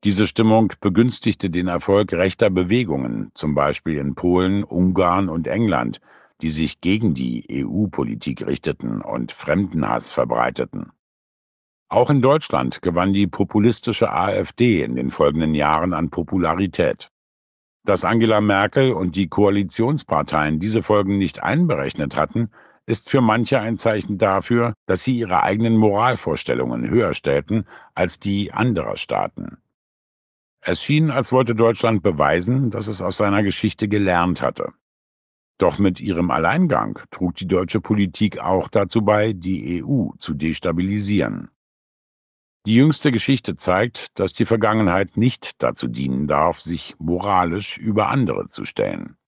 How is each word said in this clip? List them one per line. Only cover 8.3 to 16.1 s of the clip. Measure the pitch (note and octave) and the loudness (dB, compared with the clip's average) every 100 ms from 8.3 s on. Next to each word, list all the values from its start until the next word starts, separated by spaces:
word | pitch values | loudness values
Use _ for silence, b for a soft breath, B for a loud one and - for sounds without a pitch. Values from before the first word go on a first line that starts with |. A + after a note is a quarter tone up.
| C2 G1+ | -6 -4
richteten | D2 - - A#1+ G#1+ | -4 -4 -6 -6 -6
und | - A#1 A#1 | -6 -6 -8
Fremdenhass | - - D#2+ G2 E2 A1 A#1+ - | -10 -2 0 0 -2 -2 -2 -4
verbreiteten. | - A#1+ A#1 B1 B1+ B1 - - _ _ _ _ _ _ _ _ _ _ | -2 0 0 0 -2 -6 -6 -14 _ _ _ _ _ _ _ _ _ _
Auch | - A#2+ | 0 4
in | C#3 | 4
Deutschland | B2+ D3+ - D2+ C2 - | 4 4 2 -2 -2 -2
gewann | F2+ E2 F#2 | -2 0 2
die | G2 G2+ | 2 0
populistische | - G2 A2 G#2+ A2+ - A2 A#2 | 0 0 4 4 2 -4 0 0
A | D2 F#2+ | 0 0
F | G2 F#2+ | 0 -4
D | - B2 G2 | 2 4 4
in | A#1+ B1 | 0 -2
den | C2 | -4
folgenden | - D2 D2+ D#2 D#2 | 2 2 2 0 0
Jahren | D2 D#2 F2+ | 2 2 0
an | E2 | -2
Popularität. | D#2+ | -4